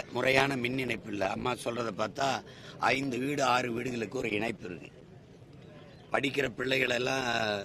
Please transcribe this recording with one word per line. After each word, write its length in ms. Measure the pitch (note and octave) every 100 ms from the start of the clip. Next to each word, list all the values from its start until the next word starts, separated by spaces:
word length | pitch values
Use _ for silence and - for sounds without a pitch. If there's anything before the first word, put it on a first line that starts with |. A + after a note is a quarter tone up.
| -
முறையான 400 | B2+ B2+ C3+ C#3 C3+
மின் 220 | A#2+ C3
இணைப்பு 320 | B2 A2+ A2
இல்ல. 120 | G#2 F#2+
அம்மா 180 | A2 B2 A#2+
சொல்றத 260 | A#2+ A#2 A2+ F#2
பார்த்தா 300 | G#2+ - C3+ A2+ - - - - A2
ஐந்து 240 | C3+ C#3 A#2+
வீடு, 240 | C3 C#3+ C3
ஆறு 140 | B2 B2
வீடுகளுக்கு 440 | A#2 B2 A#2+ G#2 B2+
ஒரு 120 | A#2+ G#2
இணைப்பு 260 | A2+ A2 F2+
இருக்கு. 220 | F2 - - - - - - - - - - - - -
படிக்கிற 340 | A2+ C3+ C3+ C3 A2
பிள்ளைகள் 380 | C3 C3 B2+ A#2+
எல்லாம் 280 | C3 C3+ B2 A#2 A2 G#2